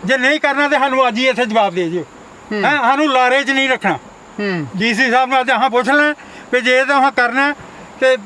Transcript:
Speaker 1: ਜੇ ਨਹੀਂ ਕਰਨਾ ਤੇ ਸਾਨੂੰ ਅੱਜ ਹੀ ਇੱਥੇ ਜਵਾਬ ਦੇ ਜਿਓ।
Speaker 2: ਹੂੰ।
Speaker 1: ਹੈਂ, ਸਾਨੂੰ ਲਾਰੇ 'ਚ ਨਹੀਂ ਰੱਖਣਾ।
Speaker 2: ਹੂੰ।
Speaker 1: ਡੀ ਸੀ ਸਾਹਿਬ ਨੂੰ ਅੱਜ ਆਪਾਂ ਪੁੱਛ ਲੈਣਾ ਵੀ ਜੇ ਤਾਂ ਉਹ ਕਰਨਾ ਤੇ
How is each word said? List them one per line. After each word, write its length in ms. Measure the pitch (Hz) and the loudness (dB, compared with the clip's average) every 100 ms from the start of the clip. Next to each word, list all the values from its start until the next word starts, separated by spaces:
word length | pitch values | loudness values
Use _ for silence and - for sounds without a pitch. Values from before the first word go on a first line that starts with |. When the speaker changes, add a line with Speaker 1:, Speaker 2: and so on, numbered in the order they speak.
| 190 | -2
Speaker 1:
ਜੇ 120 | 262 | 0
ਨਹੀਂ 220 | 254 302 | 0 0
ਕਰਨਾ 280 | 294 277 285 | 0 0 0
ਤੇ 80 | 285 | 0
ਸਾਨੂੰ 320 | 277 262 254 | 0 0 0
ਅੱਜ 100 | 220 | 0
ਹੀ 100 | 262 | -2
ਇੱਥੇ 180 | 233 247 | 0 0
ਜਵਾਬ 280 | 214 202 | 0 0
ਦੇ 160 | 175 170 | 0 -4
ਜਿਓ। 120 | 175 151 - - - - | -4 -8 -16 -20 -20 -10
Speaker 2:
ਹੂੰ। 140 | 214 208 | -2 0
Speaker 1:
ਹੈਂ, 120 | 294 | 0
ਸਾਨੂੰ 340 | 240 277 302 | 0 2 2
ਲਾਰੇ 320 | 254 254 262 | 2 2 2
'ਚ 60 | 240 | 0
ਨਹੀਂ 200 | 269 269 | -2 0
ਰੱਖਣਾ। 240 | 254 196 147 - - - - | 0 -2 -4 -8 -20 -20 -8
Speaker 2:
ਹੂੰ। 280 | 208 180 139 185 | -4 -4 -6 -4
Speaker 1:
ਡੀ 160 | 226 | -2
ਸੀ 180 | 214 262 | 0 2
ਸਾਹਿਬ 180 | 240 262 | 2 2
ਨੂੰ 100 | 262 | 0
ਅੱਜ 100 | 254 | 0
ਆਪਾਂ 200 | 247 262 | 0 2
ਪੁੱਛ 200 | 240 240 | 0 2
ਲੈਣਾ 260 | 294 294 294 - - - | 2 2 -2 -12 -20 -4
ਵੀ 80 | 247 | -2
ਜੇ 240 | 254 254 269 | 2 2 2
ਤਾਂ 120 | 277 | 2
ਉਹ 140 | 269 | 2
ਕਰਨਾ 440 | 262 240 247 277 285 - - - - | 2 0 0 -2 -4 -12 -20 -20 -2
ਤੇ 180 | 262 262 | 0 0